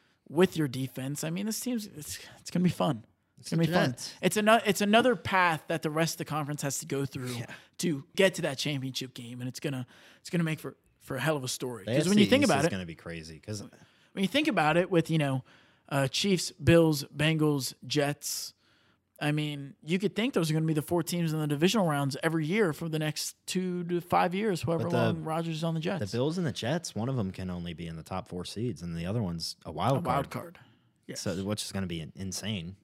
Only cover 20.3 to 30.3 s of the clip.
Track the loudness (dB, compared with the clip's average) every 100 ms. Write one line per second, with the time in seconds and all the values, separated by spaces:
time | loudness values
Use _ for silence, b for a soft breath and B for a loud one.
20.3 | 2 2 2 2 0 0 0 0 0 0
21.3 | 0 0 2 4 4 2 2 0 0 0
22.3 | 0 2 2 2 0 -4 -2 -2 -4 -6
23.3 | -10 -6 -2 -2 -2 -2 -2 2 2 2
24.3 | 2 0 0 0 0 0 2 2 0 -2
25.3 | -2 -2 -2 -2 -2 -2 -2 -2 0 0
26.3 | 0 -2 -2 -2 -2 -4 -6 -2 -2 -2
27.3 | -4 -6 -6 -6 -8 -8 -10 -8 -8 -8
28.3 | -10 -8 -6 -6 -6 -6 -6 -4 -2 -2
29.3 | -4 -8 -10 -10 -2 0 0 0 -2 -4